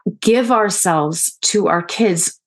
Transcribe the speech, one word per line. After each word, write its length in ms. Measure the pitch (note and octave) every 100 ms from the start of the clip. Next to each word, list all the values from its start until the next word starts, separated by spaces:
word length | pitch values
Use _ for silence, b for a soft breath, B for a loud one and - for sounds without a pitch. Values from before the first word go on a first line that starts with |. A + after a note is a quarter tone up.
| - -
give 300 | - A#3 A#3+
ourselves 840 | A#3+ G#3 F3+ F#3 D#3+ D3+ E3 - -
to 260 | - G#3 F#3+
our 160 | E3+
kids 560 | E3+ - A3+ E3+ - -